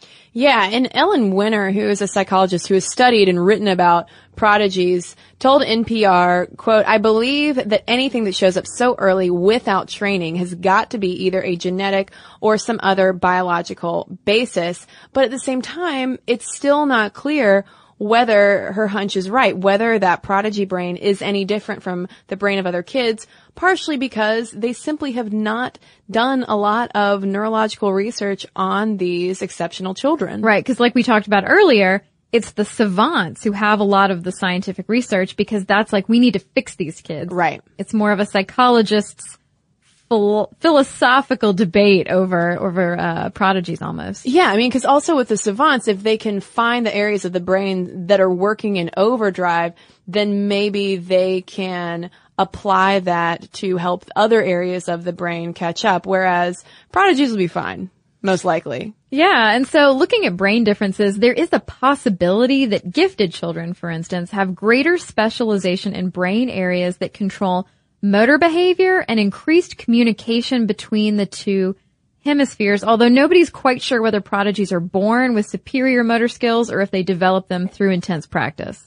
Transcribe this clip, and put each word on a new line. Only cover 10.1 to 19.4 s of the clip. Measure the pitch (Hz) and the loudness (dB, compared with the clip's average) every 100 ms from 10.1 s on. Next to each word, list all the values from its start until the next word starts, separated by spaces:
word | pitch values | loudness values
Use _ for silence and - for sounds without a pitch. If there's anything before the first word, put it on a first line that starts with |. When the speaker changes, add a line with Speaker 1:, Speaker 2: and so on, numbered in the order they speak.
| 196 165 170 | -2 -4 -4
Speaker 1:
has | 180 | -6
got | 175 185 196 220 | -4 0 0 0
to | 233 | -4
be | 190 180 185 | -4 -2 -2
either | 185 | -2
a | 190 | -2
genetic | 175 180 185 196 196 196 - - - | -4 -4 -4 -2 -2 -4 -10 -20 -4
or | 214 214 | 0 0
some | - 226 | -2 -2
other | 190 190 190 | 0 2 2
biological | 185 180 180 180 175 175 185 170 170 - 185 | 2 0 0 0 -2 -4 -8 -6 -6 -6 -6
basis. | - 214 247 - 170 175 - - - | 0 0 0 -2 -4 -6 -14 -20 -8
But | - | -2
at | 254 | 0
the | 262 | -2
same | - 254 | -4 -6
time, | - 311 349 277 262 247 - | -6 -6 -6 -4 -4 -4 -4
it's | 240 - - | -4 -6 -4
still | 277 285 | 0 2
not | 294 247 208 | 2 0 0
clear | - 277 302 220 196 196 _ _ - | -4 -4 0 4 2 0 _ _ -8
whether | 208 233 233 208 202 202 95 | 0 2 4 4 4 2 -2
her | 196 214 | -2 -2
hunch | 202 202 | -2 -4
is | 190 185 | -4 -2
right, | 240 | 0